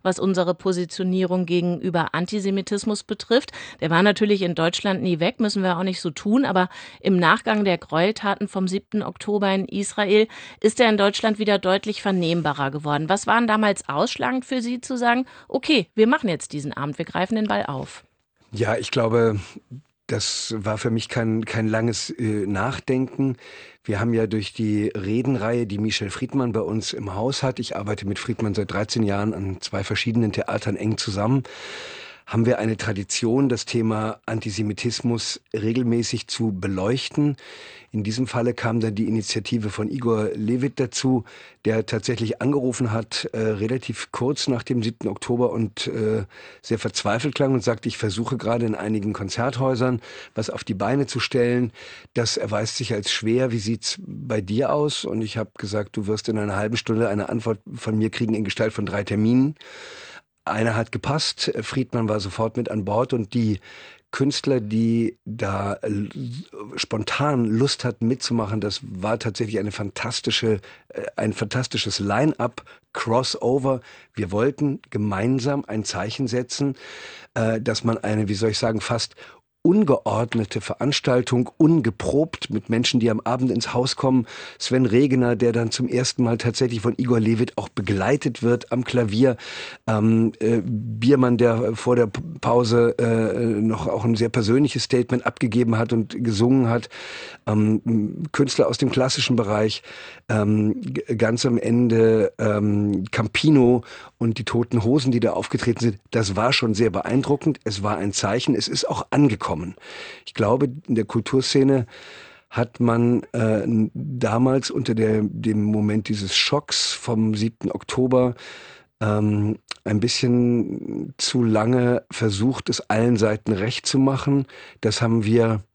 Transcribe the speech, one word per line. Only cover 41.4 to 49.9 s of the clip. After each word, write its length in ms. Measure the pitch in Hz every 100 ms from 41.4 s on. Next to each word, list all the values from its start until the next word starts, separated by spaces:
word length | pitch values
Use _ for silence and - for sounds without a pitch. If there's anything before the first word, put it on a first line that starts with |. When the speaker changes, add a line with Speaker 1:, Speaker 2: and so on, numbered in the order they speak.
| - _
Speaker 2:
der 220 | 107 110 104
tatsächlich 560 | 113 - 117 110 -
angerufen 500 | 127 143 127 117 120
hat, 380 | 110 107 - 113
äh, 80 | 113
relativ 720 | 110 104 110 127 - 113 -
kurz 380 | - 123 147 -
nach 140 | 120
dem 200 | - 123
siebten 240 | 113 113 110
Oktober 440 | - - 123 123
und, 360 | 113 107 - -
äh, 380 | 117 107 110 98 - - -
sehr 180 | - 117
verzweifelt 540 | 110 - 107 113 139
klang 200 | - 139
und 100 | 131
sagte, 240 | 123 113 117
„Ich 100 | -
versuche 380 | 107 95 113 123
gerade 300 | 107 117 117
in 100 | 104
einigen 380 | 104 110 101
Konzerthäusern 880 | 101 98 - 123 120 135 123 127